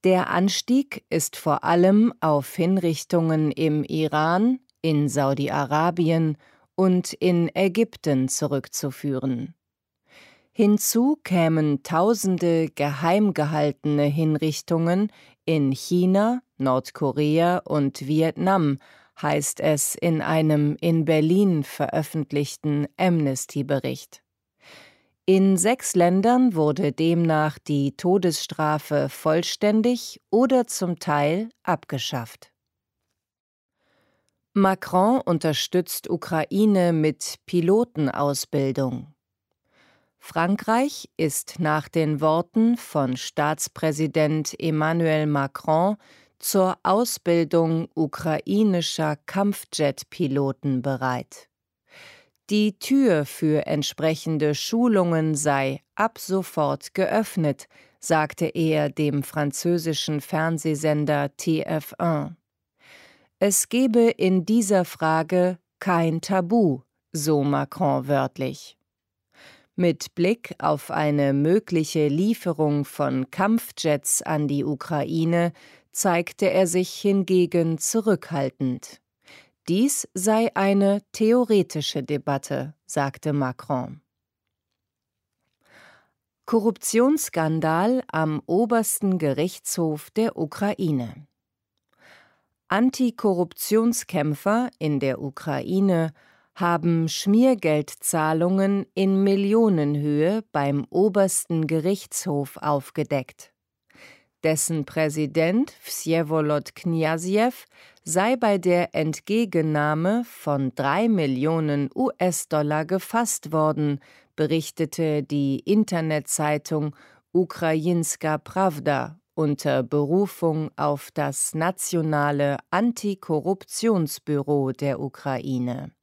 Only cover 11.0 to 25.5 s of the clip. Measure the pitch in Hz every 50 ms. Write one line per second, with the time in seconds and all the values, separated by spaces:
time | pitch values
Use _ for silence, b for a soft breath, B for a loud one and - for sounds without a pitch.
11 | 240 277 302 - _ - 185 175 165 160 165 156 156 151 143 139 _ - 165 160
12 | 180 214 233 202 - 190 185 170 175 170 165 165 160 151 _ - 143 147 143 135
13 | 160 165 175 208 214 202 170 - 151 147 160 151 147 147 139 _ - 151 147 147
14 | 143 147 143 160 160 156 156 147 160 156 147 - - - 170 165 165 170 175 190
15 | 208 208 b b b b b b _ - 160 156 143 135 135 - - - 175 180
16 | 180 185 185 196 208 226 247 247 _ _ _ _ 135 131 127 131 127 - - -
17 | 156 139 123 143 151 151 151 160 165 175 180 180 - - - 151 143 139 139 -
18 | 139 131 151 156 160 160 - - - 185 196 190 160 147 139 135 b b b b
19 | b b b - - 151 147 151 143 - - - - 151 151 147 - - - -
20 | - 170 165 156 - - 160 160 160 156 151 147 147 147 147 - - 170 165 165
21 | 156 143 160 156 156 160 175 196 208 196 175 151 143 - - - 147 - - 160
22 | 151 - - 160 147 _ - 143 147 - - - - 156 147 147 143 - _ -
23 | 185 185 175 165 151 139 135 131 - - - 147 139 139 147 135 - 131 131 135
24 | - _ - - _ _ _ _ _ _ _ B B B B B B B B B
25 | B B B B _ - 190 190 190 196